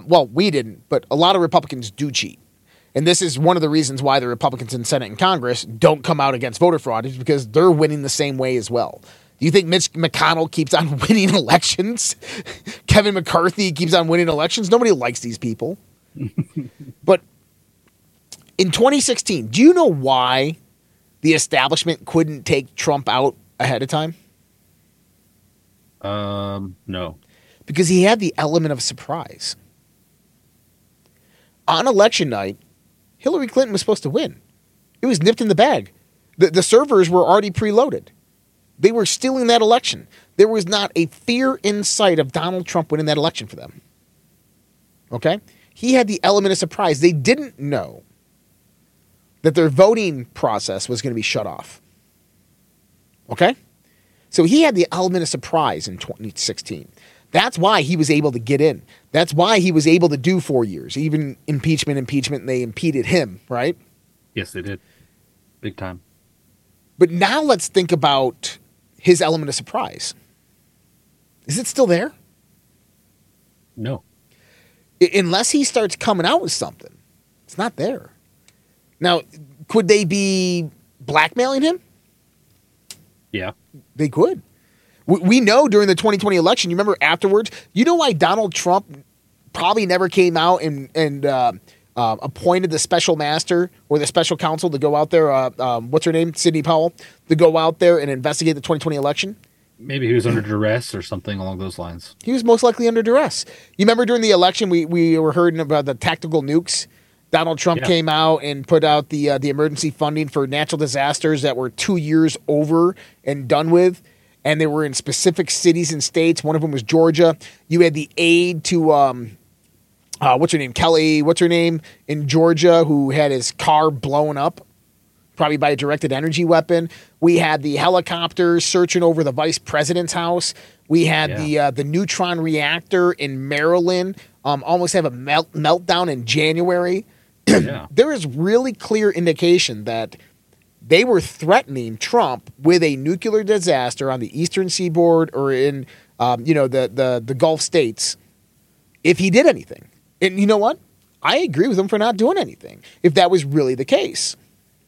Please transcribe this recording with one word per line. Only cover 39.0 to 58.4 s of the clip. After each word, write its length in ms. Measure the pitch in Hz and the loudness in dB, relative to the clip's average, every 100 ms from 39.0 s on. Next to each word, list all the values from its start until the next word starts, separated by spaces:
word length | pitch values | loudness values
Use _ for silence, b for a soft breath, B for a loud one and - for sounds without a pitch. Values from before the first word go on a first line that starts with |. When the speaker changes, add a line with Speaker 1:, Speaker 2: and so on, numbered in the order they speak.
| 196 | -2
Speaker 1:
stealing 420 | - 262 262 233 | -2 -2 0 2
that 140 | 233 | 4
election. 460 | 214 240 - - - b b - | 4 2 0 -8 -14 b b 4
There 100 | 214 | 4
was 200 | 220 175 | 4 -2
not 240 | 202 - 170 | -4 -2 -2
a 120 | 165 | -2
fear 520 | - - 240 262 262 | -4 -4 0 0 -2
in 200 | 202 208 | -4 -2
sight 360 | 202 - 202 160 | -4 2 2 2
of 120 | 135 | 0
Donald 340 | 160 170 185 175 | -4 -4 -6 -4
Trump 260 | 175 156 | -4 -2
winning 160 | 151 151 | -4 0
that 100 | 147 | 0
election 300 | 160 - 104 | -2 -4 -12
for 80 | 71 | -16
them. 260 | 64 - _ _ _ _ _ _ _ _ _ _ _ _ _ | -20 -20 _ _ _ _ _ _ _ _ _ _ _ _ _
Okay? 300 | 120 156 202 - b b | -4 -2 -2 -8 b b
He 200 | _ 233 | _ 0
had 140 | 262 214 | 2 2
the 120 | 202 | 0
element 280 | - 202 196 | 2 2 2
of 60 | 190 | 0
surprise. 440 | 170 - 185 143 | -4 -2 -2 2
They 100 | 170 | 2
didn't 480 | 156 135 233 277 - | 2 2 0 -2 -10
know 440 | 143 135 76 55 _ _ _ _ _ _ _ _ _ _ _ _ _ _ | -6 -6 -8 -16 _ _ _ _ _ _ _ _ _ _ _ _ _ _
that 140 | 156 151 | 0 2
their 140 | 160 | 2
voting 560 | 135 196 226 196 139 120 | 6 4 4 -2 -6 -10
process 600 | - 127 107 - 95 - | -4 -2 -2 -4 -8 -6
was 140 | 120 | -6
gonna 140 | 135 113 | -6 -6
be 60 | |
shut 260 | 107 123 98 | -4 -4 -6
off. 340 | 69 - - _ _ _ _ _ _ _ _ _ _ _ _ _ _ - | -12 -16 -20 _ _ _ _ _ _ _ _ _ _ _ _ _ _ -14
Okay? 260 | - 208 262 _ _ _ _ _ _ _ | 0 0 0 _ _ _ _ _ _ _
So 140 | - | 0
he 180 | 165 285 | 4 4
had 140 | 320 196 | 4 2
the 120 | 170 | -2
element 320 | 175 185 180 | -2 -2 -2
of 60 | 160 | -4
surprise 580 | 139 - 160 139 80 104 | -8 -4 -2 0 -4 -10
in 100 | 90 | -14
twenty 340 | - - 107 - | -14 -14 -14 -8
sixteen. 540 | - 101 - 82 - _ b b b | -8 -8 -14 -16 -16 _ b b b
That's 260 | 165 233 170 | -2 -2 0
why 240 | 190 208 | 2 2
he 140 | 139 170 | 0 0
was 120 | 143 | 2
able 200 | 147 147 | 2 0
to 80 | |
get 220 | 120 | -4